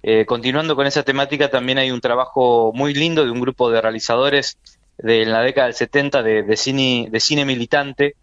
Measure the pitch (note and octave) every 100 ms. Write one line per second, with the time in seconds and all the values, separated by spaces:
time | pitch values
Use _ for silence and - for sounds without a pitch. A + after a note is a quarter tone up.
0 | G2+ A2 G#2+ A#2+ B2 C#3 D#3+ C#3 C#3 D3
1 | C#3 C3+ C#3 C#3+ C#3+ C3+ B2 C3+ C3 B2
2 | B2 B2 B2+ C3+ B2 A#2 A2+ A#2 D3 C#3+
3 | E3 D#3+ C3 A#2+ B2 B2+ B2 A2+ A2 A2
4 | - A#2+ C#3 C#3 C3 - - _ _ -
5 | A2 A2+ A2 A2+ B2 C3+ B2 A2+ A#2+ C#3+
6 | C#3+ C#3 A2 A2 G2 G#2+ C3 C3+ C3 B2
7 | A2 A2 - D3 C#3 B2+ A#2 D3 C#3 C3
8 | C#3+ -